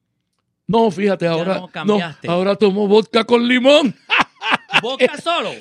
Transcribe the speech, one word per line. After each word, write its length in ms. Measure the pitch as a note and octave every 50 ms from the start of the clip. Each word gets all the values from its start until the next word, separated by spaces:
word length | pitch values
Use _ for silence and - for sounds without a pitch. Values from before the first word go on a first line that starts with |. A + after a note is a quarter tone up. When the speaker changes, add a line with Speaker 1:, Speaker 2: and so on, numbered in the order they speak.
| _ _ _ _ _ _ _ _ _ _ _ _ _
Speaker 1:
No, 240 | - F#3 A3+ A3+ A3
fíjate, 340 | D#3+ F3+ G#3 G3+ F#3+ - E3+
Speaker 2:
Ya 60 | E3+
Speaker 1:
ahora, 220 | E3 E3 F3 F#3+ F#3
Speaker 2:
no 60 | F3+
Speaker 1:
no, 60 | F3+ -
Speaker 2:
cambiaste. 600 | - E3+ D#3 D3+ G#3 G3+ F3 E3 D3 - - E3+
Speaker 1:
ahora 280 | E3+ F3+ F#3 G3 G3+
tomo 300 | G3 G#3+ G3+ F#3 G#3 G#3 G3
vodka 360 | G#3 A3 G3+ - - A3+ A3
con 240 | - A#3+ A#3+ A#3+ A#3+
limón. 460 | B3+ B3+ A#3 C4+ D4 D4+ D#4+ A3 - -
<laughs> 840 | _ - G#4+ B4 - - _ _ - A4 - - - - - -
Speaker 2:
¿Vodka 340 | - A#3 C4 C4 B3+ C#4+ D4+ D4
solo? 320 | - E4 E4+ D#4+ A#3+ F3+ C3 A2